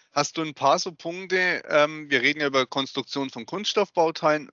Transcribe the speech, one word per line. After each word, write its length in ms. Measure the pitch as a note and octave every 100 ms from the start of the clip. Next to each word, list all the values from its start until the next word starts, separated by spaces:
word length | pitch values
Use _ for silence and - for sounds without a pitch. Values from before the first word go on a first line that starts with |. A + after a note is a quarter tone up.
| _
Hast 260 | D3 C#3+ -
du 60 |
ein 120 | D#3
paar 260 | C#3 C#3 E3+
so 100 | F#3+
Punkte, 720 | D#3+ E3+ F3+ F#3 F#3 F3+ D#3 -
ähm, 420 | D3+ D3+ D#3 D3
wir 120 | C3+
reden 180 | C3 D3+
ja 80 | C#3+
über 180 | C3+ B2+
Konstruktion 640 | C#3 C3+ - - C#3 C3+
von 160 | A#2+ A2
Kunststoffbauteilen, 1040 | F3+ G#3 - G3 - E3 D#3+ D#3+ D3+ B2+